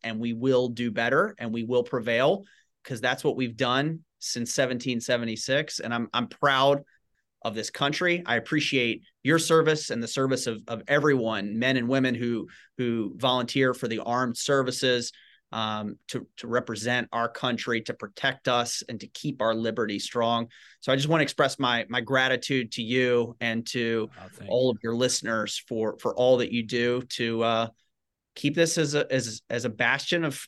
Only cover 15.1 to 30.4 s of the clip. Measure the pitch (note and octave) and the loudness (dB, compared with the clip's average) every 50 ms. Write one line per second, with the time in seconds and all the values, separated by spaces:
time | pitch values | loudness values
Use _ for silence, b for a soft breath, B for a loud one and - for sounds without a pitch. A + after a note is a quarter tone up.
15.1 | b b b b b b b _ - A2 A2 A2 G#2+ G#2+ G#2+ G#2 - - _ - | b b b b b b b _ -6 -4 -4 -4 -4 -4 -6 -6 -8 -10 _ -10
16.1 | - B2 - - _ - - A#2 A2+ B2 B2 - A2+ G#2 A2 A#2+ A#2+ B2 A2+ - | -8 -8 -10 -12 _ -14 -6 -2 -2 -2 0 -2 -4 -4 -2 0 0 0 -2 -2
17.1 | - A#2 A#2 A#2 - - - B2+ A#2+ A2+ - - A#2 A2+ A2 - A#2+ - - G#2 | -2 -2 -2 -2 -2 -2 -2 0 0 -2 -2 -2 -2 -2 -2 -4 -8 -8 -10 -12
18.1 | - - - C3+ B2+ C3 - C3+ B2 B2 A#2+ A#2+ - - - - A#2+ G#2+ - - | -6 -2 -2 -2 -2 -2 0 0 2 2 2 0 -4 -6 -8 -10 -10 -12 -12 -14
19.1 | - - - D3+ B2 - G#2+ A2+ A2+ A2+ A2+ A2+ A2 A#2 A2+ G#2 G#2 G2+ - - | -12 -8 -6 -6 -4 0 0 0 2 2 0 -2 -2 -2 -2 -2 -2 -4 -6 -4
20.1 | - B2 A#2 A2+ A#2 A#2 A#2 A#2 B B B B B B - - C3+ C3+ C#3 D3+ | -2 0 2 2 2 0 -2 -4 B B B B B B 0 2 2 2 4 4
21.1 | E3 D#3+ D3+ - - - D3 C3+ - - C3+ B2+ A#2+ A#2 G#2+ - A#2 B2 A#2+ A#2+ | 4 4 2 2 2 2 2 2 2 0 0 0 2 0 0 -2 -4 -4 -2 0
22.1 | C3+ B2+ C3 C3 C3 B2+ - - C#3 C3 A#2+ A#2 - - A#2 A2 B2 B2+ B2+ B2+ | 2 2 4 4 2 0 0 0 0 0 -2 -2 -6 -6 -4 0 2 2 4 4
23.1 | B2 A#2+ A#2 A2+ A#2 - A#2+ A#2 A2+ A#2 A#2 - - B2 A#2+ A#2 A2+ A2+ G#2+ A2 | 4 4 2 0 -4 -6 -4 -2 -2 -2 -4 -4 -4 -2 -2 0 0 -2 -2 -4
24.1 | - - F#2 F#2 - - G2 G2 - B2 C3 B2+ A2+ G#2+ - A#2 A#2 A#2 B2+ B2 | -8 -14 -20 -18 -18 -14 -6 -2 2 2 4 2 2 0 -2 -4 0 2 2 2
25.1 | B2 - - A2 A2+ A2 G#2 G#2 - - - - A#2+ A2 A2 G#2+ - - - A#2 | 0 0 -2 -2 -2 -2 -2 -4 -6 -8 -8 -6 -4 -2 -2 -2 -2 -2 -4 -2
26.1 | - B2 B2 B2+ C3 B2 A#2+ - - A#2+ A2+ G#2+ B2+ A#2+ A#2+ A#2+ B2 B2+ C3 B2+ | 0 4 4 6 6 4 4 0 -2 -4 -4 -2 -2 0 0 0 0 -2 -4 -6
27.1 | - - A#2+ A#2 A2+ A2+ A2+ A2+ A2+ A2+ A#2 A2+ - _ _ _ _ _ _ _ | -6 -4 -2 -2 0 0 2 2 2 2 0 -2 -6 _ _ _ _ _ _ _
28.1 | _ _ _ _ _ - - D3 - E3+ E3+ E3 - E3+ D#3 C#3+ C#3+ D3 D3 - | _ _ _ _ _ -4 -2 0 2 2 2 2 2 2 0 0 0 0 0 0
29.1 | C3+ C3 B2 A#2 A2 A2+ - - A#2 A#2+ A2+ B2 A2+ G#2+ B2 A#2+ C3 C3+ - - | 0 -2 -2 -2 -8 -12 -10 -6 -6 -4 -4 -4 -2 0 2 2 2 0 0 0
30.1 | F3 E3+ E3 D3+ C3+ - | 0 0 0 0 -2 -6